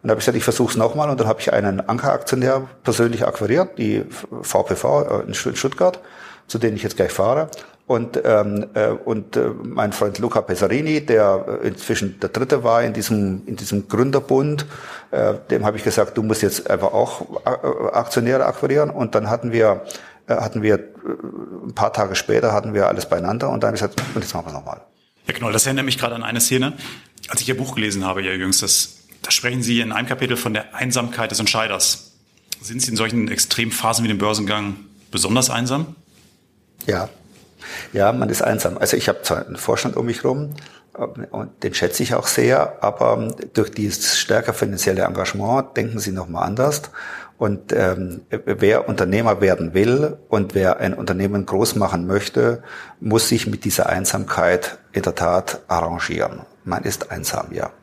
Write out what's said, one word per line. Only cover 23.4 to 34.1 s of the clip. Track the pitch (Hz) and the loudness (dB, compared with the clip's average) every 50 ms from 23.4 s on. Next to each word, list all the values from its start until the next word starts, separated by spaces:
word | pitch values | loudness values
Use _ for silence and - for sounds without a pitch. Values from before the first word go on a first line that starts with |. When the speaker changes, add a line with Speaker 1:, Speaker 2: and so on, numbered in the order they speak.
| 135 139 | -2 -2
Speaker 1:
und | 127 113 110 | 0 0 0
dann | 110 | 0
hab | 110 | 0
ich | - | 0
gesagt, | 107 98 - - - - - | -2 -2 -2 -6 -6 -4 -6
und | 113 | -6
jetzt | 92 - - | -6 -4 -8
machen | 90 - | -8 -8
wir's | 82 76 | -8 -12
nochmal. | 67 - - - - - _ _ _ _ _ _ _ _ | -12 -12 -12 -14 -14 -16 _ _ _ _ _ _ _ _
Speaker 2:
Herr | - - | -6 -6
Knoll, | - 120 110 104 | -4 -4 0 2
das | 110 - | 2 2
erinnert | 135 135 135 135 | 2 0 -2 0
mich | 131 123 | -2 -2
gerade | - 131 120 117 | -2 -2 -4 -4
an | 117 113 | -4 -6
eine | 110 113 117 | -4 0 0
Szene. | 113 - 131 127 131 143 151 - - - - - - _ _ - - - | 2 2 2 2 2 0 -4 -8 -14 -14 -14 -16 -20 _ _ -20 -14 -6
Als | - - | -6 -4
ich | - | -2
Ihr | 127 127 | -2 -2
Buch | - 131 127 - | -2 -4 -6 -4
gelesen | 120 107 104 98 101 95 | -2 -2 -2 -2 -2 -2
habe, | 95 92 95 | -2 -2 -2
Ihr | 95 92 95 | -2 -2 -2
jüngstes, | 92 92 95 95 - 107 95 - - - - - - _ _ - - - | -2 -2 0 0 0 2 2 0 0 0 -4 -8 -20 _ _ -18 -14 -2
da | - | 0
sprechen | - - - 123 123 127 117 | 0 0 0 -2 -2 -2 0
Sie | 113 120 120 | 0 0 0
in | 117 110 107 | 0 0 -2
einem | 107 123 | -4 -2
Kapitel | 131 135 123 131 127 123 | -2 -2 -2 0 -2 -2
von | 120 - 120 107 | -2 -2 -2 -2
der | 107 - - - | -2 -4 -6 -6
Einsamkeit | - 127 127 120 127 117 117 - 120 113 107 | -4 -2 0 0 0 -2 -2 -2 -4 -4 -2
des | 104 - | -2 -2
Entscheiders. | 113 - - 113 110 107 98 92 - - - - - - _ _ _ _ _ _ _ _ - - | 0 0 2 0 0 0 0 0 0 0 0 -2 -8 -20 _ _ _ _ _ _ _ _ -14 -12
Sind | - 98 117 131 | -10 -8 -4 -4
Sie | - - | -2 -2
in | 113 | 0
solchen | 104 110 110 113 120 107 - | 0 0 2 2 0 0 0
Extremphasen | - - - - - - 117 113 110 - - 113 117 113 117 | 0 -2 0 0 0 0 0 -2 -2 0 0 0 2 2 2
wie | |
dem | 110 | 2